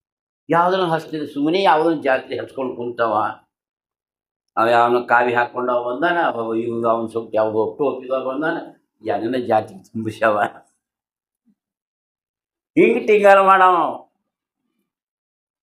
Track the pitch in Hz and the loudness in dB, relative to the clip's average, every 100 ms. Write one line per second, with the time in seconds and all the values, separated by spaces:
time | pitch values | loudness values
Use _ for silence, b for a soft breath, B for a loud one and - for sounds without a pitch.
0 | _ _ _ _ - 165 180 190 175 160 | _ _ _ _ -2 0 2 0 0 -2
1 | - 156 147 143 147 185 190 156 165 147 | -4 -10 -8 -4 -2 2 2 4 2 0
2 | 131 131 - - - 135 127 117 120 117 | 0 -2 -4 -10 -10 -8 -8 -8 -10 -4
3 | 113 107 107 - _ _ _ _ _ _ | -2 0 -4 -8 _ _ _ _ _ _
4 | _ _ _ _ _ - 113 117 120 123 | _ _ _ _ _ -2 2 4 4 0
5 | 123 120 123 120 120 123 123 120 120 135 | 2 2 2 0 -2 -4 -4 -2 -4 -4
6 | 170 170 147 117 113 113 117 117 117 117 | -2 -2 -2 -4 -6 -6 -6 -4 -2 -2
7 | 110 113 113 107 110 107 104 - 135 127 | -4 -8 -4 -2 -2 -2 -4 -4 -4 -4
8 | 127 131 127 139 165 160 - - _ _ | -6 -6 -6 -6 -6 -6 -12 -20 _ _
9 | 107 104 165 131 113 110 107 95 - 113 | -8 -6 -4 -6 -2 -2 -2 -12 -14 -10
10 | 110 - 113 104 101 - _ _ _ _ | -10 -2 0 0 -2 -6 _ _ _ _
11 | _ _ _ _ 233 _ _ _ _ _ | _ _ _ _ _ _ _ _ _ _
12 | _ _ _ _ _ _ _ 151 226 240 | _ _ _ _ _ _ _ 2 4 2
13 | 226 208 202 196 190 190 185 175 143 - | 2 4 6 6 6 6 6 4 0 -6
14 | - _ _ _ _ _ _ _ _ _ | -16 _ _ _ _ _ _ _ _ _
15 | _ _ _ _ _ _ | _ _ _ _ _ _